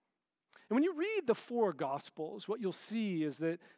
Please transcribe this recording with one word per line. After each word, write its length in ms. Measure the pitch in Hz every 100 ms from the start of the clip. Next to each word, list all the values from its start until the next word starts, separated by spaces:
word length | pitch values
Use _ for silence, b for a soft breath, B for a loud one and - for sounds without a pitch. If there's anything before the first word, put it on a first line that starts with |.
| _ _ _ _ _ b b
And 60 | 226
when 60 |
you 120 | 330
read 320 | 311 381 440 269
the 80 |
four 400 | 220 - 240 214
Gospels, 720 | 147 143 139 - - 156 208 185
what 120 | 226
you'll 120 | 196
see 500 | 165 - 220 214 175
is 140 | 151 135
that 220 | 165 175 b